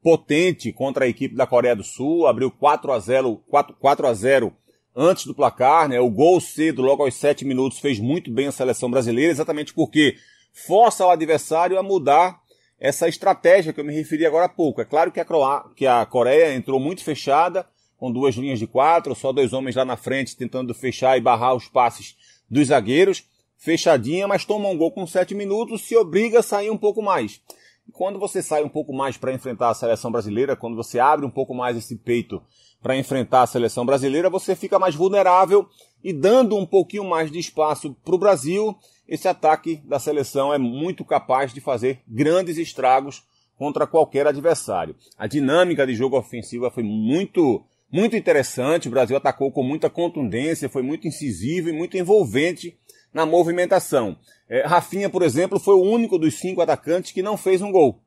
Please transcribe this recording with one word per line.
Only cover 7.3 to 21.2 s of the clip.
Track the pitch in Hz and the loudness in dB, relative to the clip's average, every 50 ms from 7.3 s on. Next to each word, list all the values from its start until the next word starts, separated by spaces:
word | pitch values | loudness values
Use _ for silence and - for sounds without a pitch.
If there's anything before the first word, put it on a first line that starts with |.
| 143 - 127 | 0 0 -2
minutos, | 139 131 127 131 123 - - | -4 -2 -2 -2 -2 -4 -4
fez | - 143 131 101 | -4 -4 -2 -2
muito | 110 123 151 175 - 147 | -2 -2 -2 -4 -4 -4
bem | 113 113 139 | -4 -2 -2
a | 143 | -4
seleção | 135 - 131 127 120 - 131 123 | -4 -2 -2 -2 -2 -2 -4 -2
brasileira, | 120 135 117 117 117 120 147 170 | -2 -2 0 0 0 0 2 0
exatamente | 160 131 156 - 156 151 147 - - | 0 -2 -4 -4 -4 -6 -8 -8 -4
porque | - 151 - - 151 151 131 - _ _ _ _ _ _ _ | -4 -4 0 2 2 2 2 0 _ _ _ _ _ _ _
força | _ - - - 170 208 240 220 - - 190 | _ -20 -6 0 4 4 4 4 4 2 4
o | 180 | 4
adversário | 175 160 160 151 160 147 - - 160 160 175 180 185 190 | 4 2 2 0 0 -2 0 -2 0 0 0 0 0 -2
a | |
mudar | 190 196 196 185 139 131 139 156 175 185 180 _ _ _ _ _ _ _ _ _ | -2 -2 -2 0 2 4 4 4 4 2 0 _ _ _ _ _ _ _ _ _
essa | - 135 143 - 170 | -4 -4 -2 0 -2
estratégia | 170 160 - - 196 185 - - 170 185 202 165 160 | -2 -2 0 0 0 0 2 4 6 6 6 4 0
que | 151 - | -6 -6
eu | 147 | -8
me | 147 | -6
referi | 147 156 156 - 156 151 165 | -6 -6 -6 -4 -2 0 0
agora | 160 143 165 180 | 2 2 2 0
há | 175 | 0
pouco. | _ - 170 143 - - | _ -2 -2 -2 0 -4
É | 113 | -6
claro | _ - 151 170 180 | _ 0 0 0 0
que | - 180 | -2 -6
a | 165 | -6
Croá-, | _ 170 156 135 131 143 143 - - _ | _ 2 2 2 2 0 -2 -6 -12 _
que | _ 135 | _ 2
a | 131 120 120 110 | 2 4 2 2
Coreia | - - 127 117 123 135 156 165 156 135 | 0 0 0 2 4 6 6 4 4 2
entrou | 127 104 - 135 131 | -4 -4 -2 -2 -2
muito | 135 156 185 185 - | -2 -4 -8 -8 -8
fechada, | 165 143 - - 139 135 151 170 180 175 185 180 _ _ _ _ _ _ _ | -8 -8 -6 -2 0 2 2 2 0 -2 -6 -8 _ _ _ _ _ _ _
com | 135 127 | -8 -6
duas | 117 123 139 139 107 | -4 0 0 0 0
linhas | 117 131 143 135 107 | -2 -6 -6 -4 -6
de | 113 | -6
quatro, | - _ 127 135 156 170 170 - 143 127 | -2 _ 2 4 4 4 2 0 -2 -8
só | - - 135 | -4 -4 -4
dois | 127 143 135 113 | 0 0 0 0
homens | 120 131 135 131 120 | -2 -6 -6 -4 -2
lá | 127 131 | -2 -2
na | 127 135 | -2 -4
frente | - - 120 131 135 131 - - | -8 -6 -6 -4 -4 -4 -8 -8
tentando | _ 127 117 - 127 127 120 | _ -10 -8 -8 -8 -8 -8
fechar | 113 - - 127 117 - 131 127 131 | -10 -6 -6 -6 -4 0 0 2 2
e | 127 | 2